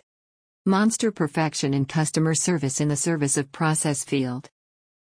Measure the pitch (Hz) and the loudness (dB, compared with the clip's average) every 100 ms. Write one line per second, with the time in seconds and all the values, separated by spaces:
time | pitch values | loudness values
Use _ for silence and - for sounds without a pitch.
0 | - _ _ _ _ _ 190 190 220 - | -14 _ _ _ _ _ 0 2 2 2
1 | 226 - 151 - 156 - 143 139 135 165 | -2 0 -2 0 -2 0 0 0 0 0
2 | 151 - 160 156 - 170 139 - 151 147 | 0 2 0 2 0 0 0 0 0 0
3 | 170 165 143 143 139 - 160 156 156 139 | 0 0 0 0 -4 -2 0 0 0 -2
4 | - 139 127 123 - _ _ _ _ _ | -2 -2 -2 -4 -10 _ _ _ _ _
5 | _ | _